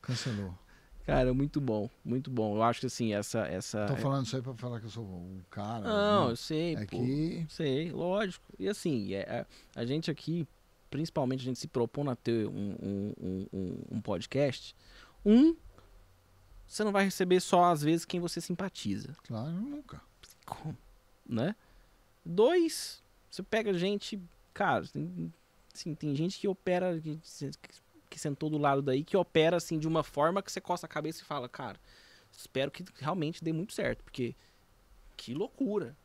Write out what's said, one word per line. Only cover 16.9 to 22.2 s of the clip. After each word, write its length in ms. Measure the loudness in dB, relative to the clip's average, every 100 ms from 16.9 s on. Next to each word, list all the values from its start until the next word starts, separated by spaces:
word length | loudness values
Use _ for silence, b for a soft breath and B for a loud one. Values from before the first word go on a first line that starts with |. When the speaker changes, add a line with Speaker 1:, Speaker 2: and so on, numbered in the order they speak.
Speaker 2:
vai 140 | 4 4
receber 340 | 4 6 6
só, 260 | 8 8 8
às 120 | 6
vezes, 200 | 4 2
quem 160 | 0 -4
você 220 | -2 -4
simpatiza. 720 | -4 -4 -4 -4 -4 -4 -4 -14 -8
Speaker 1:
Claro, 240 | -6 -4
nunca. 500 | -4 -6 -8 -12 -18 -18 _ -20 -20
Speaker 2:
Como? 320 | -14 -10 -10 -12 -16 -20 _ _ -4
Né? 280 | -2 0 -2 b b b b b _